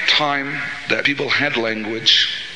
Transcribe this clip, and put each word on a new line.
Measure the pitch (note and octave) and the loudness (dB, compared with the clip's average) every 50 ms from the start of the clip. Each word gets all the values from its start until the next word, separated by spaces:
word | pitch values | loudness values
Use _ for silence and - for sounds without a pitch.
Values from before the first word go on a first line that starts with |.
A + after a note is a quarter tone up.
| - - | 2 2
time | - - D3+ C#3+ C#3+ C#3 C3+ C#3+ D3+ C#3 C3+ - - - - - | 2 4 2 2 0 0 -2 -4 -4 -6 -6 -6 -8 -8 -4 -2
that | A2+ A2 - | 0 2 2
people | C#3 C#3+ C#3 C#3+ B2 | 0 0 0 0 0
had | - - C#3+ D3 C3+ | 0 0 0 0 0
language | A#2+ A2+ A2+ A2 A2 G#2+ G#2+ A2+ A2+ C3+ - - - - - - - - - - | 0 0 0 -2 -2 -4 -4 -6 0 2 4 4 4 2 0 -2 -6 -10 -12 -12